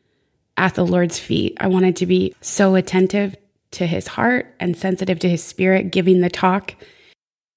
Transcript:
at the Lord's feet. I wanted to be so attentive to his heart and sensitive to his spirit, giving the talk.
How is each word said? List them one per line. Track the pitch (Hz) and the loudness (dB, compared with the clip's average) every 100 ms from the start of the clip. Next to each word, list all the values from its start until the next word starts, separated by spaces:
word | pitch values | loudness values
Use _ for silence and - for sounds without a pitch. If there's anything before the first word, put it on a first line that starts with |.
| _ _ _ _ _ - | _ _ _ _ _ -2
at | 185 - | -2 0
the | 180 | 0
Lord's | 180 175 - | 2 0 -4
feet. | - - 95 - | -4 -2 -2 -2
I | 196 | 0
wanted | 185 185 175 | 2 2 2
to | 180 | 0
be | 185 185 - | 2 0 -6
so | - - 196 190 | -6 0 4 4
attentive | 180 185 185 202 202 190 _ _ _ | 2 2 2 2 -4 -6 _ _ _
to | - 175 | -6 -4
his | 127 - | -4 -6
heart | - 233 247 - - | -2 0 0 -4 -6
and | 180 165 | -6 -4
sensitive | 190 190 190 170 | -4 -2 -2 0
to | 180 | 0
his | 170 | 0
spirit, | - - 185 190 185 | -4 -2 0 0 0
giving | 190 180 185 | 0 4 4
the | 175 | 2
talk. | - 185 196 - - - _ _ _ _ _ _ | 0 0 0 -4 -14 -20 _ _ _ _ _ _